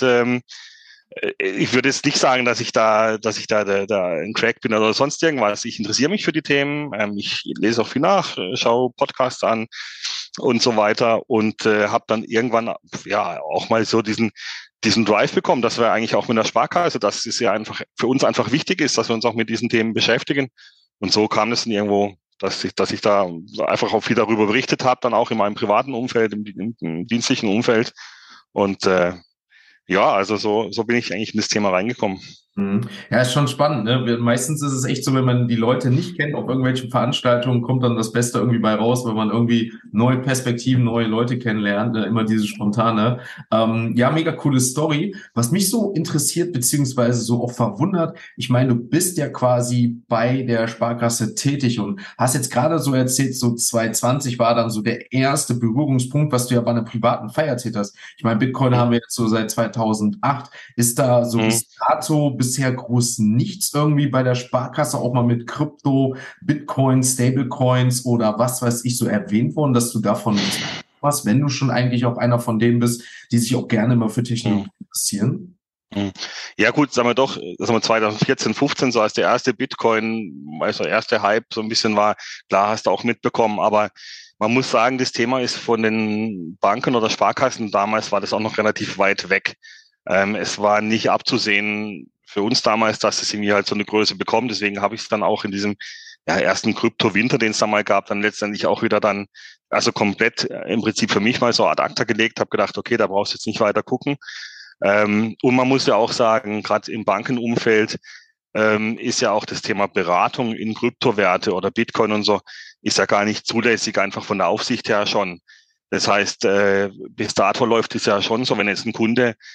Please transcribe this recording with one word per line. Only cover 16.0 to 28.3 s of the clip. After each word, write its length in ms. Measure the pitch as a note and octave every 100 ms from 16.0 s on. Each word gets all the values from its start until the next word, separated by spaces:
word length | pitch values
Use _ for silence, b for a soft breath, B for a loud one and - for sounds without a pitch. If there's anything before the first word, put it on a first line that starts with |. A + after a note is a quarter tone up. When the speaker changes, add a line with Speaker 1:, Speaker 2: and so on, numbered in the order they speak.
| A2+
Speaker 1:
auch 140 | G#2+ A2+
mit 80 | A2+
der 80 |
Sparkasse, 560 | G#2 A2+ D3 F3+ E3+ B2+
dass 260 | G2+ - A#2
es 140 | -
ja 100 | A2+
einfach 320 | G#2+ G#2+ - - -
für 100 | A#2+
uns 160 | C3
einfach 300 | A#2 - G#2+
wichtig 280 | E3+ - -
ist, 160 | C3 -
dass 120 | A2+
wir 60 |
uns 100 | A2+
auch 100 | A#2
mit 160 | A2+ A2
diesen 180 | A2+ A#2
Themen 240 | A#2 A2+
beschäftigen. 580 | A2 A2 A#2+ - C#3 C3 _ b b b _
Und 120 | F#2+
so 140 | G#2+ G#2+
kam 240 | A2+ G#2+
es 140 | A#2
dann 80 | A#2
irgendwo, 420 | G#2 G#2 G2+ G2+ F#2+ _ -
dass 240 | F#2+ -
ich, 100 | G2 -
dass 160 | F#2+
ich 80 | G#2
da 280 | G#2+ G2+ F#2 E2 G#2 G#2+ -
einfach 260 | G#2 G#2+
auch 120 | G#2+
viel 100 | -
darüber 320 | A2+ G#2 A2 G#2
berichtet 380 | A#2+ - C#3+
hab, 160 | C3 B2+
dann 140 | B2
auch 180 | A2 A#2+
in 60 | A2
meinem 180 | G2+ G2+
privaten 380 | G#2 G#2+ C3
Umfeld, 380 | A#2+ B2+ A#2 A2
im, 120 | G#2 G#2
im, 300 | F#2+ G#2+ A#2
im 260 | E2 E2 G#2
dienstlichen 400 | A#2 - C3 A2
Umfeld. 440 | G#2 B2 A2+ A#2 - B B B